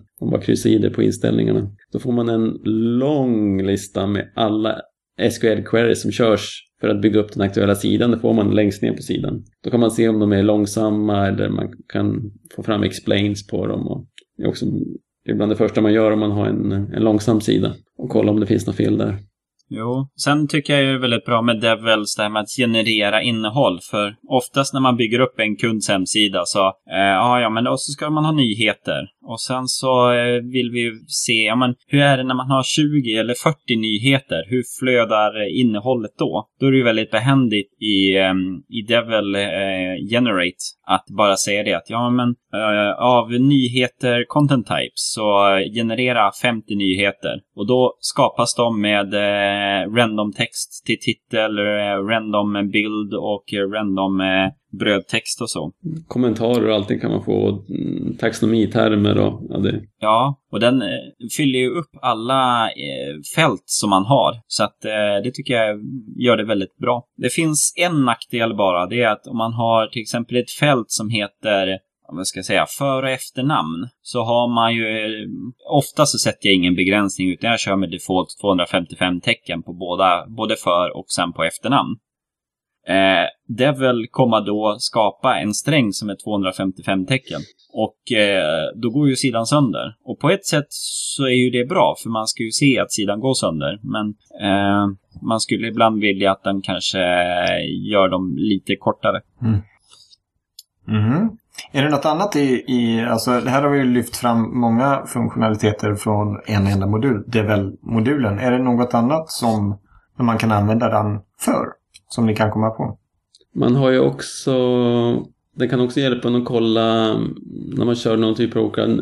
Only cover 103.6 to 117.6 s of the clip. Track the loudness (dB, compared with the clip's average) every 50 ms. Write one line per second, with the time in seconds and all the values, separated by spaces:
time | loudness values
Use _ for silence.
103.6 | 2 2 2 2 2 2 2 2 0 -2 -4 -2 0 2 2 2 0 0 0 0
104.6 | 0 2 2 2 2 2 0 0 -2 -6 -4 -4 -4 -2 -2 0 0 0 0 2
105.6 | 0 0 0 0 -2 -2 -2 -2 -2 -2 0 0 0 -2 -4 -6 -6 -2 0 2
106.6 | 2 2 2 0 0 0 0 0 2 0 0 0 -2 -2 0 0 2 2 2 0
107.6 | 0 -2 -6 -10 -6 -2 0 0 2 2 0 0 0 0 0 0 0 2 2 2
108.6 | 2 2 2 2 2 2 2 2 2 2 2 0 -2 -6 -6 -2 -2 0 0 0
109.6 | 0 -2 -4 -6 _ _ _ -20 _ _ _ -2 0 0 2 2 2 2 2 2
110.6 | 4 2 2 2 2 2 2 2 0 0 -2 -6 -8 _ _ -6 -2 -2 0 0
111.6 | -2 -4 -8 -14 _ _ -20 -20 _ -8 -4 0 0 0 2 2 0 0 0 0
112.6 | -2 -2 -2 -4 -6 -8 -8 -12 _ _ _ _ _ _ _ _ _ _ -4 0
113.6 | 2 2 4 4 4 4 4 4 4 2 0 -2 -8 -12 -12 -6 -4 -2 0 2
114.6 | 2 2 2 2 2 2 2 2 2 2 0 -2 -4 -8 _ _ _ _ _ -2
115.6 | -2 0 2 2 0 0 0 0 0 0 0 0 0 0 0 0 0 0 0 2
116.6 | 2 2 2 2 2 2 2 2 2 2 2 0 -2 -4 -6 -8 -12 -14 -14 -12